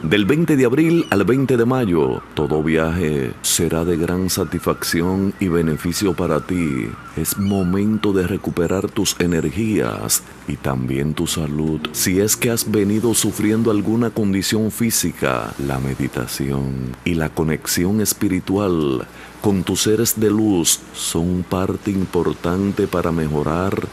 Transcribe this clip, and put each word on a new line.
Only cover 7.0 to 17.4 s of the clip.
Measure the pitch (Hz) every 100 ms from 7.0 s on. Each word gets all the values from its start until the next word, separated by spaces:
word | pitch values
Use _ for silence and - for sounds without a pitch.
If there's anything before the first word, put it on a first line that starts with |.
| - -
Es | 80 -
momento | 98 101 90 95 104 110 104
de | 98 90
recuperar | 95 - 78 82 92 101
tus | - 92 -
energías | 87 85 78 73 110 101 60 52 55 - - - -
y | 73
también | 71 65 64 67 73 76
tu | 85
salud. | - 78 73 78 78 76
Si | - - 92
es | 104 -
que | 120
has | 117 -
venido | 107 101 107 117 107
sufriendo | 110 - 107 110 117
alguna | 104 98 110 117
condición | 113 104 98 90 110 110
física, | - 117 - 90 71 71 62 55 -
la | 69 67
meditación | 67 65 69 69 62 - 69 69 67 65 64 62
y | - 82
la | 78
conexión | -